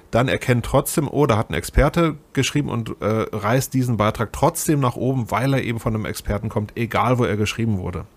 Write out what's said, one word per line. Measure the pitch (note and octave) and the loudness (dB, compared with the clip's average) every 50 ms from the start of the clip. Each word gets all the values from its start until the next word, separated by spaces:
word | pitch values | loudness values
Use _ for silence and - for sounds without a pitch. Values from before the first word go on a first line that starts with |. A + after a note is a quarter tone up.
| - - | -10 -2
dann | - A2 B2+ | 0 2 2
erkennt | B2 F2 - - - B2 A#2+ - | 2 0 0 2 2 0 0 2
trotzdem, | - - C#3 C#3 - - E3+ D3 | 2 2 2 2 2 0 -2 -2
oh, | A2+ - C3+ D3 | 0 0 2 2
da | B2+ A2+ | 4 4
hat | G#2 - - | 2 2 -2
ein | D2+ | -2
Experte | C#2+ - - - - B2+ D3+ - F3 E3+ D#3+ D#3+ - - _ - | -4 -4 0 2 4 4 4 4 2 2 2 0 -4 -10 _ -2
geschrieben | C#3 B2+ - - D3 C#3+ - | -2 -2 0 0 -2 -2 -2
und, | - A#2 A2 - - - | -2 -4 -4 -6 -6 -4
äh, | - G#2 A2 A2 G#2+ - | -2 0 0 0 -2 -2
reißt | - G#2+ G#2 G#2 A#2+ C3+ B2+ - - | -4 -2 0 2 2 2 0 0 0
diesen | C3 B2 B2 A#2 | 0 0 0 2
Beitrag | G2+ G#2+ G#2+ G#2+ - A2+ - - | 2 2 0 2 0 -4 -4 -2
trotzdem | - - D#3 E3 - - - D#3 C#3+ | 2 2 2 2 0 0 0 2 2
nach | C3+ A#2+ - | 2 0 0
oben, | - A2 B2+ C3+ C3 A2 G2 | 0 -2 0 0 -2 -2 -2
weil | G2 G#2 B2 C#3 C#3 | -2 0 0 2 0
er | C3 - | 0 0
eben | G#2 A#2 A2+ | -2 -4 -2
von | - B2 A2 | -2 -2 -2
einem | G#2+ G#2+ | -2 -4
Experten | - G2+ - - - G#2 G2+ A2+ A2 | -4 -6 -6 -4 -4 -4 -2 -4 -4
kommt, | - G#2+ G#2+ - - | -4 -4 -4 -4 -4
egal | - A#2 A2 - - G#2+ A#2+ B2+ | -4 -4 -2 0 0 2 2 2
wo | A#2+ B2 | 2 2
er | E2+ G#2 | 2 2
geschrieben | G#2 G#2+ G#2 - - A2+ A2+ G#2+ F#2 | 0 0 -2 -2 -2 0 0 0 0
wurde. | F2+ F2 E2 D#2 - - _ | -2 -4 -6 -8 -10 -12 _